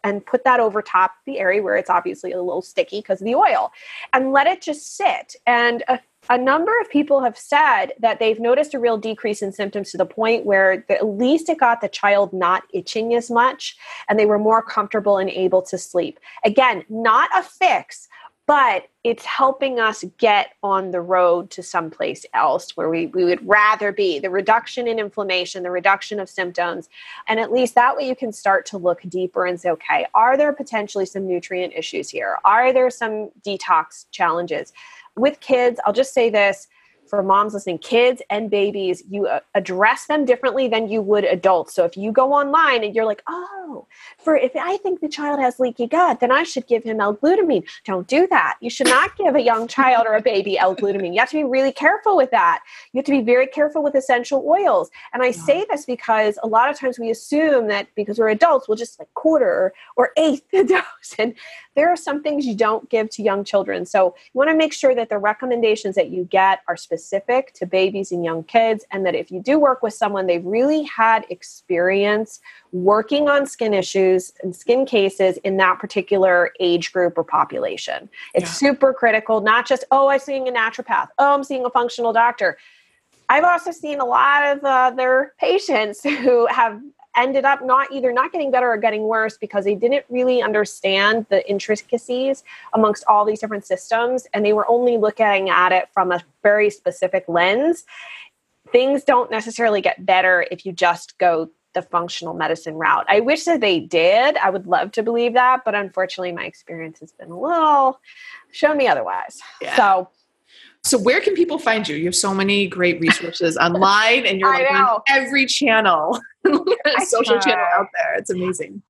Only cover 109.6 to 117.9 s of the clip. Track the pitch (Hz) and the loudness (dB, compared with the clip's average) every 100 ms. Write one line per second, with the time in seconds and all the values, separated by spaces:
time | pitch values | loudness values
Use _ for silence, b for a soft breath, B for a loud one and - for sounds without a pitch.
109.6 | - - 208 190 185 _ _ _ _ b | -4 2 4 4 0 _ _ _ _ b
110.6 | b b - 254 202 311 427 370 349 302 | b b 0 2 2 2 0 0 -2 0
111.6 | 240 220 202 151 170 175 202 190 196 202 | -2 -2 -2 -4 -4 -2 -2 0 0 0
112.6 | 196 180 175 170 165 - 170 - 170 160 | 0 0 0 2 0 0 -2 -2 -2 2
113.6 | 170 180 190 202 220 247 226 190 190 269 | 2 4 2 4 4 2 0 0 0 2
114.6 | 262 277 262 220 - 269 254 277 262 - | 2 2 2 2 2 0 2 0 0 0
115.6 | 277 220 214 165 156 233 - _ 381 370 | 2 2 4 2 0 -4 -8 _ 0 0
116.6 | - 466 294 277 370 - - 330 - - | 0 -2 0 -2 0 0 2 2 2 0
117.6 | 175 - - | 0 0 -2